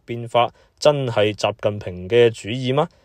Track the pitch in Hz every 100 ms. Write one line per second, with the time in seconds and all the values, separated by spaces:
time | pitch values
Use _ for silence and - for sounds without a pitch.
0 | - 120 117 120 117 - _ _ 151 147
1 | 127 110 107 101 104 104 110 104 101 90
2 | 90 117 120 113 101 123 127 135 170 _